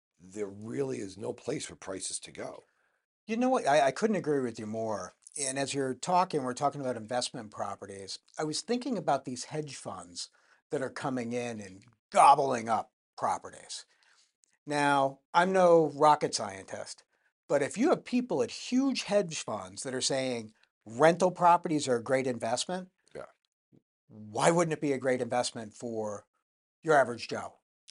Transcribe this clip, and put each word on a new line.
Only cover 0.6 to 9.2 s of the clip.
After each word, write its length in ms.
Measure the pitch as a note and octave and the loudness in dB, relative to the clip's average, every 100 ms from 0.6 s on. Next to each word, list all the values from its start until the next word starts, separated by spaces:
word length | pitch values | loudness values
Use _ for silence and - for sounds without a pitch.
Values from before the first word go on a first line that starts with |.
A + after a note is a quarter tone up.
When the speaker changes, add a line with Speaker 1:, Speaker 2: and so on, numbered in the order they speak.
| A2 B2+ C3+ B2 | -10 -6 -6 -6
Speaker 1:
is 200 | G2 F2+ | -10 -10
no 140 | A#2+ | -10
place 340 | - - C#3+ - | -8 -8 -8 -8
for 80 | |
prices 440 | E2 - F#2+ - - | -12 -12 -10 -8 -10
to 100 | - | -12
go. 320 | D2+ - - - _ _ _ _ _ - | -12 -12 -14 -20 _ _ _ _ _ -8
Speaker 2:
You 100 | A3+ | -2
know 120 | B3+ | 0
what? 180 | B3+ C#3+ | 0 4
I, 200 | D3 E3+ | 4 4
I 40 | |
couldn't 260 | - G#3+ G3 | 2 0 0
agree 240 | D3 C#3+ | 0 0
with 180 | B2 A2 | -2 -6
you 80 | A2 | -8
more. 480 | A2 A2 G2+ F2+ - _ - | -6 -4 -4 -8 -16 _ -8
And 180 | C3+ C3+ | -6 -4
as 160 | C3+ | -4
you're 200 | C#3 C3+ | -2 -4
talking, 480 | B2+ - F3+ F3+ D#3 | -4 2 2 2 -2
we're 100 | B2+ | -4
talking 260 | B2 C#3+ C#3+ | -2 -2 -2
about 160 | C3 A#2 | -4 -6
investment 540 | G#2+ B2 B2 C3+ G#2+ | -4 -4 -4 -8 -12
properties. 680 | - G2+ G2 G2 G2 F#2+ - _ - | -8 -8 -8 -12 -14 -14 -14 _ -8
I 60 | |
was 160 | D#3 D3+ | -6 -6
thinking 360 | - B3 C#4 G#3+ | -4 -6 -4 -4
about 280 | E3 C3+ | -2 -2